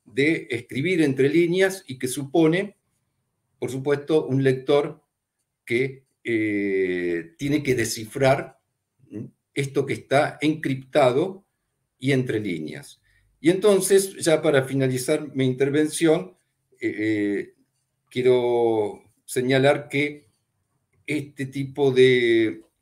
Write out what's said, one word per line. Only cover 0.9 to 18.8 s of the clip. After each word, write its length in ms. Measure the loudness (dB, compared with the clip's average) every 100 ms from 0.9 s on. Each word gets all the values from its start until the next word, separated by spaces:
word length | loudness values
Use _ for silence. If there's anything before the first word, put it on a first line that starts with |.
| 0
entre 260 | 0 2 2
líneas 560 | 2 2 2 0 -2 -12
y 120 | -10
que 100 | -8
supone, 680 | -8 -2 2 2 2 -4 -12 _ _ _ _ _ _ _ _
por 120 | -10
supuesto, 560 | -6 -2 -2 0 0 0
un 160 | 2
lector 600 | 2 0 2 2 0 -8 _ _ _ _ _ _
que, 400 | -6 -4 -4 -8 _ _
eh, 1080 | -6 -4 -2 -2 -2 -2 -2 -2 -4 -4 -8 -10
tiene 240 | -4 -4
que 120 | -2
descifrar, 840 | -2 -4 -8 -10 -2 0 0 -2 -18 _ _ _ _ _
¿m?, 180 | -16 -16 _ _
esto 320 | -8 -4 -4 -4
que 80 |
está 440 | -8 0 0 0 -2
encriptado 1040 | -2 -2 -4 -6 -2 2 2 2 -2 -6 _ _ _ _ _ _
y 140 | 0
entre 280 | 0 0 -4
líneas. 600 | -4 -6 -8 -14 -18 -20 _ _ _ _
Y 100 | 0
entonces, 640 | 2 4 2 4 2 2 -2
ya 260 | 0 2
para 220 | 2 2
finalizar 720 | 0 0 0 -2 -2 -2 -2
mi 120 | -2 -2
intervención, 920 | 0 0 0 -2 0 2 2 -2 -16 _ _ _ _
eh, 140 | -6 -4
eh, 560 | -2 -2 -2 -4 -6 _ _ _ _ _ _
quiero 920 | 0 2 2 2 2 2 0